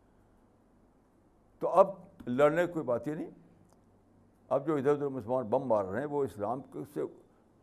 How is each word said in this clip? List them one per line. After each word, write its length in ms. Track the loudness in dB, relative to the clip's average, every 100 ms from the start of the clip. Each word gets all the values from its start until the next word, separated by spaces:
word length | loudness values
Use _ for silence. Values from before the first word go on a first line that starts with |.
| _ _ _ _ _ _ _ _ _ _ _ _ _ _ _ -6
تو 100 | 2
اب 180 | 6 4 2 -16 -14 -4
لڑنے 400 | 4 6 6 0
کی 60 |
کوئی 120 | -2
بات 220 | -2 -2 -2
ہی 80 |
نہیں۔ 160 | -8 -8 -14 -20 -20 -20 _ _ _ _ _ _ _ -4
اب 180 | -2 0
جو 100 | 0
ادھر 140 | 2
ادھر 180 | 2 0
مسلمان 380 | -6 -4 -4 0
بم 180 | 0
مار 200 | 2 0
رہے 140 | 0 -4
ہیں، 80 | -4
وہ 180 | -2
اسلام 360 | -4 -4 -6 -6 -8
کے، 60 | -14 -10
سے، 60 | -6 -8 -8 -20 _ _ _